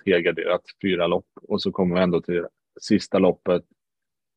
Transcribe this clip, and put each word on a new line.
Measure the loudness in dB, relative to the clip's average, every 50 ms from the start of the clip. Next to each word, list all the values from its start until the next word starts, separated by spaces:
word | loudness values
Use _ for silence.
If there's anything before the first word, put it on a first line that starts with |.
| 0
helgardera | 0 0 2 2 0 -2 -2 -2 -2 -2 -4 _ -8 -16 -8 -4
fyra | -4 -2 0 0
lopp | 0 0 -2 -4 _ _ -20 _ -6
och | -6 -4 -4
så | -4 -2
kommer | 0 0 0 2
vi | 2 0
ändå | 2 0 -2
till | -2 -2 -4 -4 -4 -6 _ _ _ _ _ -12
sista | -2 0 0 0 0 0 0 2
loppet, | 4 4 2 0 -2 -2 -2 -2 -2 _ _ _ _ _ _ _ _ _ _ _ _ _ _